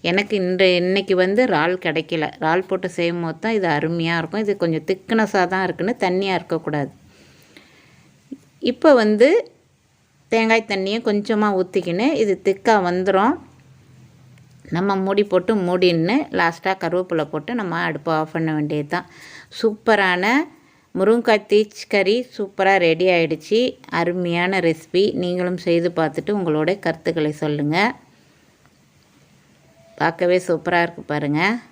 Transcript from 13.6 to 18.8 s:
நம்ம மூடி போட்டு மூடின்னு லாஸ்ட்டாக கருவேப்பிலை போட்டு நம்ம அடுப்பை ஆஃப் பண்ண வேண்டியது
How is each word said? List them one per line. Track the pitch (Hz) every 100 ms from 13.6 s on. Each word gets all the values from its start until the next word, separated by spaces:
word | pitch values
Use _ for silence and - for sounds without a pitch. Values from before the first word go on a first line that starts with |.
| _ - _ - - - - - - - -
நம்ம | 165 196 196
மூடி | 190 196
போட்டு | 202 185 175
மூடின்னு | 220 175 180 185 170 165 254 294
லாஸ்ட்டாக | - 170 165 190 190
கருவேப்பிலை | 175 175 185 165
போட்டு | 147 156 143
நம்ம | 240 190 165
அடுப்பை | 175 160 147
ஆஃப் | 156 156
பண்ண | 170 160
வேண்டியது | 156 147 151